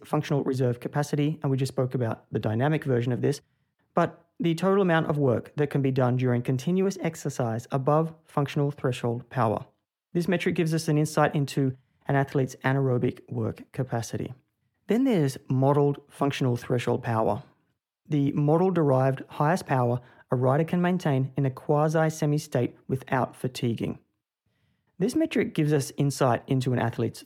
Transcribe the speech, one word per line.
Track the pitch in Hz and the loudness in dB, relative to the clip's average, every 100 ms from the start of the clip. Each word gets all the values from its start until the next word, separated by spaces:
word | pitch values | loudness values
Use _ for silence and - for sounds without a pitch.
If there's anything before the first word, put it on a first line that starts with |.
functional | - 151 - 143 | -4 -4 0 -2
reserve | - 131 127 120 | 0 0 0 -2
capacity, | - 147 143 147 147 160 | -4 -4 -2 0 -2 -2
and | 143 | -2
we | 131 | -2
just | 131 | -2
spoke | - 127 131 | -2 -2 0
about | 113 - - | -4 -4 -6
the | - | -4
dynamic | 110 110 143 156 | -2 0 0 0
version | 139 120 123 | 0 0 0
of | 120 | 0
this, | 127 147 _ _ _ _ _ - | -2 -2 _ _ _ _ _ -2
but | 160 - _ - | -2 -4 _ -4
the | 170 | -2
total | 165 185 196 | 0 2 2
amount | 185 160 160 | 4 2 2
of | 147 | 2
work | 135 107 - - | 2 2 -2 -4
that | 147 | -2
can | 143 | 0
be | 135 | 0
done | 131 123 123 | 2 2 2
during | 127 120 | 2 0
continuous | 123 127 175 185 190 190 | 0 -2 0 0 0 -2
exercise | 165 160 147 - 117 110 - | -6 -6 -8 -4 -4 -4 -4
above | 127 135 151 160 - _ | -2 2 2 0 -6 _
functional | 147 139 151 143 | -2 -2 0 -2
threshold | - 135 120 120 120 - | -2 -4 -2 -2 -4 -4
power. | 131 113 101 - _ _ _ _ | 0 0 0 -6 _ _ _ _
This | 175 170 | -4 0
metric | 175 190 175 | 0 0 0
gives | 160 | 0
us | 160 160 | 0 0
an | 151 | 0
insight | 156 - 151 156 | 2 2 2 2
into | 139 - 135 127 _ _ - | -2 0 -2 -2 _ _ -2
an | 139 | 0
athlete's | 139 143 127 - 131 | 0 0 -2 -2 -2
anaerobic | 135 135 123 123 - - | 0 2 2 0 -4 -8
work | 120 107 - - | -4 -4 -6 -12
capacity. | - - 117 - 104 101 - _ _ _ _ - | -8 -4 -4 -6 -8 -8 -12 _ _ _ _ -2
Then | 220 269 | 0 2
there's | 196 139 - - | 2 2 -2 -2
modeled | 131 135 147 143 139 - | 2 4 4 4 0 -8
functional | - 139 - 131 120 | -4 -2 0 0 0
threshold | - 123 120 117 | -2 -2 0 -2
power, | - 110 110 117 - _ _ _ _ _ - | -2 0 0 -2 -8 _ _ _ _ _ -4
the | 147 139 | 0 0
model-derived | 151 147 165 190 175 147 131 135 131 - | 2 4 4 4 2 2 4 2 0 -6
highest | - 147 180 - | -2 0 0 0
power | 135 120 123 - - - | 0 2 -2 -6 -14 -4
a | 127 | 0
rider | 131 143 160 | 2 2 0
can | 175 | 0
maintain | 180 180 156 131 131 - | 0 0 0 0 0 -2
in | 139 | -2
a | |
quasi-semi | 131 - 147 156 160 160 160 151 147 | -2 -2 2 2 2 0 0 0 -2
state | - 131 123 - - | -2 -2 -2 -6 -6
without | 131 - 131 117 | -6 -2 -2 -2
fatiguing. | - 127 - 123 110 - - _ _ _ _ _ _ _ _ _ - | -4 -8 -4 -4 -2 -6 -8 _ _ _ _ _ _ _ _ _ -4
This | 208 311 | -2 0
metric | 311 240 - | 0 0 -2
gives | - 147 | 0 2
us | 151 131 - | 2 0 -2
insight | 143 - 135 117 - | -2 2 2 0 0
into | 131 127 | -2 0
an | 120 | 0
athlete's | 113 - 113 - | -2 -2 -4 -6